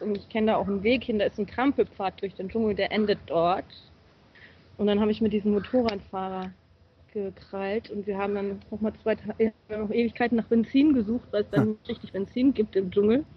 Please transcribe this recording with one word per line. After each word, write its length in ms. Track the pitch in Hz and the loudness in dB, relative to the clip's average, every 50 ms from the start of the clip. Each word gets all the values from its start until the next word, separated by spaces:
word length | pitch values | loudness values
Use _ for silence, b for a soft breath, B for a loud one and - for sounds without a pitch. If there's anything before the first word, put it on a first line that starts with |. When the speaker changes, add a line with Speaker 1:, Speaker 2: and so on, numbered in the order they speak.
Speaker 1:
und 160 | - 214 202 202 | -4 -4 -4 -6
ich 100 | - - | -6 -4
kenn 180 | - 220 214 214 | -2 0 2 2
da 100 | 214 151 | 2 2
auch 100 | - 185 | 0 -2
einen 160 | 202 196 185 | -2 -2 0
Weg 200 | 220 254 254 220 | 2 2 0 0
hin. 140 | - 233 214 | -2 -2 0
Da 60 | 202 | 0
ist 140 | - - - | 0 -2 -4
ein 80 | 208 185 | -6 -6
Trampelpfad 720 | - - 247 285 262 - 214 196 - - 202 190 185 - | -2 0 0 2 2 2 0 -2 -2 -6 -6 -6 -6 -6
durch 140 | - 196 185 | -8 -10 -8
den 140 | - 190 190 | -8 -10 -6
Dschungel, 260 | - 226 226 214 208 | -4 -2 0 0 0
der 160 | 185 196 - | 0 -2 0
endet 280 | - 208 214 208 202 196 - - | 0 0 2 2 0 -2 -2 -4
dort.“ 380 | 139 165 165 175 185 214 277 - - - - - _ _ _ _ _ _ _ _ _ B B B B B B B B - | 0 2 2 2 2 0 -4 -8 -14 -20 -20 -20 _ _ _ _ _ _ _ _ _ B B B B B B B B -2
Und 100 | 208 208 | 0 2
dann 120 | 208 202 | 2 2
habe 120 | 220 214 | 2 2
ich 100 | 214 214 | 0 0
mit 100 | 226 214 | 0 0
diesem 220 | 202 214 190 208 208 | 0 0 0 0 0
Motorradfahrer 1000 | 202 185 - - 254 240 226 208 196 - - - 190 190 190 190 185 185 185 185 _ _ _ _ _ _ _ _ _ _ _ - | 0 0 0 0 0 0 0 -2 -6 -8 -10 -8 -8 -8 -6 -6 -8 -8 -10 -12 _ _ _ _ _ _ _ _ _ _ _ -10
gekrallt 760 | 214 196 196 190 - - - - 196 196 196 202 226 220 - | -8 -8 -8 -10 -14 -16 -12 -8 -6 -4 -4 -4 -4 -4 -6
und 160 | - 202 196 202 | -8 -8 -6 -4
wir 100 | 196 190 | -4 -2
haben 180 | 202 202 202 | -2 -2 -2
dann 240 | 208 196 202 196 202 - - | -2 -4 -4 -6 -8 -10 -12
noch 120 | - 208 | -8 -4
mal 120 | 214 214 - - | -4 -4 -4 -2
zwei 140 | - 220 214 | -2 -2 -2
Ta-, 180 | 214 - 202 214 - | -2 -4 -6 -2 0
äh, 140 | 226 220 - _ _ - | 0 0 0 _ _ -10
noch 200 | 214 214 214 208 | -8 -6 -4 -2
Ewigkeiten 460 | 220 233 240 226 233 - 247 240 240 | 0 0 0 0 0 -2 0 2 2
nach 120 | 226 214 - | 0 2 2
Benzin 460 | 240 233 220 - - 269 277 311 294 | 2 2 2 4 4 4 6 6 6
gesucht, 300 | 254 214 196 226 247 - - | 4 2 0 -2 -4 -4 -4
weil 120 | - 208 208 | -2 -2 -2
es 60 | 208 | 0
dann 120 | - - | 2 2
Speaker 2:
Hm. 80 | 220 214 | 2 2
Speaker 1:
nicht 180 | 214 - - - | 0 -4 -6 -10
richtig 240 | 240 - - - | -10 -10 -10 -8
Benzin 420 | - 185 196 190 - 247 254 277 247 | -6 -6 -6 -4 -2 2 2 4 4
gibt 220 | - 214 214 - | 2 0 0 0
im 160 | 190 196 180 | -2 -2 0
Dschungel. 320 | 180 202 202 208 226 269 311 - - | 2 2 4 4 4 2 0 -2 -10